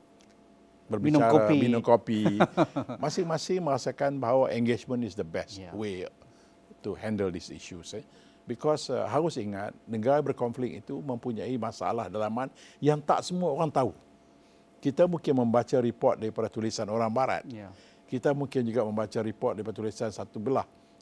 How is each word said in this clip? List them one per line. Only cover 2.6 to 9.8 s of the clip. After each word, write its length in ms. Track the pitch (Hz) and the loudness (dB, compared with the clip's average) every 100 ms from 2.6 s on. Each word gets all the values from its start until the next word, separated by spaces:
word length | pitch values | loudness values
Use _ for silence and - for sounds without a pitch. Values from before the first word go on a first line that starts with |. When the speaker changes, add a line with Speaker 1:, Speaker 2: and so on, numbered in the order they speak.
Speaker 1:
<laughs> 380 | 151 143 123 113 | 0 -2 -8 -4
Speaker 2:
masing-masing 560 | 143 175 165 165 - 185 | -4 -2 -2 -2 -2 -2
merasakan 560 | 160 135 143 127 143 139 | 0 -2 -2 -2 -2 0
bahawa 320 | 120 131 131 | 2 4 4
engagement 560 | 117 117 117 - 123 113 | 2 2 0 -2 -4 -4
is 80 | |
the 120 | 107 82 | -6 -6
best 320 | 87 - 92 | -6 -8 -12
Speaker 1:
Ya. 120 | 90 | -12
Speaker 2:
way 360 | 98 107 92 - - - - - _ _ - | -8 -6 -6 -10 -14 -20 -20 -20 _ _ -12
to 120 | 107 | -8
handle 360 | 87 110 107 98 | -6 -4 -2 -2
these 200 | 87 - | -2 -10
issues, 440 | 78 - 90 82 | -14 -14 -16 -14
eh. 120 | 87 - - - _ - | -14 -16 -20 -20 _ -10
Because, 440 | 117 151 151 - | -2 0 0 0
uh, 160 | 123 101 | -2 0
harus 320 | 131 165 139 | 0 0 -2
ingat, 360 | 104 98 104 - | -6 -6 -8 -10